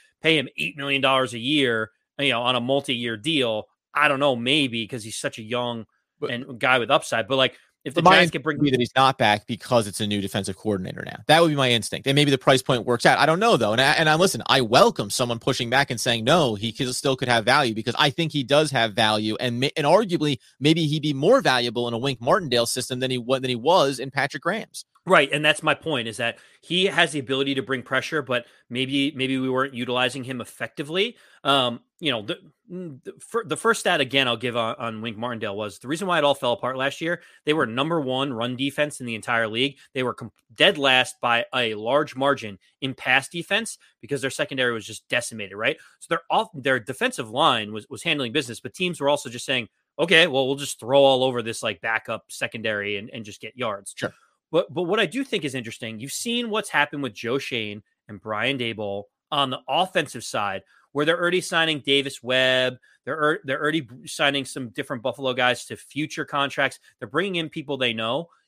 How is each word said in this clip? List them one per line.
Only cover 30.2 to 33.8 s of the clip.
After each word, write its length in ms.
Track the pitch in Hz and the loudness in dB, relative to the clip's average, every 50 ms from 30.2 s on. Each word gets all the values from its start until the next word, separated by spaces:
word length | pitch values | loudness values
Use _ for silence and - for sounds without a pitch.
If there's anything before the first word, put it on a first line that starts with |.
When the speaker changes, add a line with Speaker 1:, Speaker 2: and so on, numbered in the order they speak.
| 123 | -8
Speaker 1:
him 160 | 127 131 120 | -8 -10 -10
effectively. 760 | 107 - - - 123 113 - - 151 143 160 185 208 240 - - _ _ _ _ - | -10 -12 -10 -12 -12 -10 -8 -10 -10 -6 -2 -2 -2 -2 -4 -12 _ _ _ _ -2
Um, 360 | 135 139 139 127 123 117 - - _ _ _ | 2 2 2 2 2 -2 -4 -12 _ _ _
you 120 | 180 147 | -4 -4
know, 100 | 123 113 | -4 -4
the, 160 | 101 107 135 - - 156 _ _ _ _ | -4 -6 -10 -10 -12 -20 _ _ _ _
the 460 | 180 185 185 165 139 - _ - - - | -14 -12 -12 -12 -14 -14 _ -18 -18 -18
fir-, 260 | - - - 233 - | -18 -8 -6 -6 -4
the 120 | 131 151 - | -4 -6 -2
first 220 | - 226 220 | 0 0 0
stat, 220 | - | 2